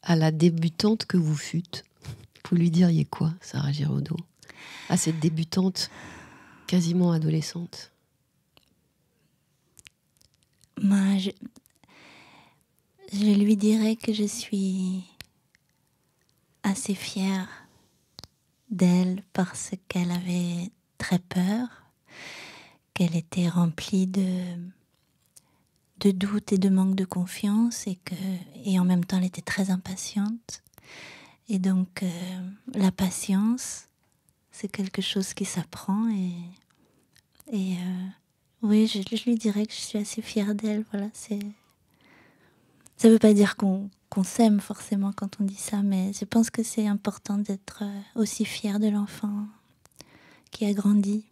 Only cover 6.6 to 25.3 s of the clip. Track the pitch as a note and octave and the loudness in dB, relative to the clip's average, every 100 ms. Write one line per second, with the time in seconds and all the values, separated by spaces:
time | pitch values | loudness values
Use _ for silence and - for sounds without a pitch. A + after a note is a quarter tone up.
6.6 | - F3+ E3+ F3 F3 E3 D#3 D#3+ D3 E3+ | 0 2 2 2 2 2 2 0 -2 -8
7.6 | E3+ - - _ _ _ _ _ _ _ | -12 -14 -20 _ _ _ _ _ _ _
8.6 | _ _ _ _ _ _ _ _ _ _ | _ _ _ _ _ _ _ _ _ _
9.6 | _ - - _ _ _ _ _ _ _ | _ -20 -20 _ _ _ _ _ _ _
10.6 | _ - G3 G3 G3 G3 F#3+ - - - | _ -2 2 4 4 2 -2 -8 -18 -20
11.6 | _ _ _ - - - - - _ _ | _ _ _ -20 -20 -20 -20 -20 _ _
12.6 | _ _ _ _ G4 G3+ G#3+ G3+ G3+ G#3+ | _ _ _ _ -10 0 4 4 4 4
13.6 | G#3 A3 G#3+ A3+ - G#3+ G#3 - - G3 | 4 4 2 0 -2 -2 -2 -4 -6 -4
14.6 | F#3+ F#3+ F#3 F#3 F3+ _ - _ _ _ | -2 -2 -4 -4 -10 _ -20 _ _ _
15.6 | _ _ _ _ _ _ _ _ _ _ | _ _ _ _ _ _ _ _ _ _
16.6 | G#3 F#3+ - F#3+ - G3+ F#3+ F#3+ F#3 - | -4 -2 -4 -6 -6 -4 -2 -2 -6 -14
17.6 | - _ _ _ _ - - _ _ _ | -20 _ _ _ _ -20 -20 _ _ _
18.6 | _ F#3+ F3+ F3 F3+ F#3 - - F3+ - | _ 2 4 4 2 -2 -6 -2 -2 -4
19.6 | - F#3 _ F#3 F3 F3 F3+ F3+ F3 F3 | -12 -12 _ -4 -2 -4 -2 -2 -2 -4
20.6 | F#3 _ _ _ - F3+ - F#3 F3+ A3 | -8 _ _ _ -2 -2 0 0 2 0
21.6 | B3 - _ _ _ - - - - - | -4 -10 _ _ _ -20 -18 -16 -18 -20
22.6 | - _ _ - F3 E3 - F3+ F3 F3 | -20 _ _ -2 0 0 -4 -2 0 2
23.6 | E3+ D#3 - F#3+ F#3 F#3+ F#3 F3+ F3+ F3 | 0 -2 -2 0 0 0 -2 -2 -6 -8
24.6 | F3+ - _ _ _ _ _ | -12 -18 _ _ _ _ _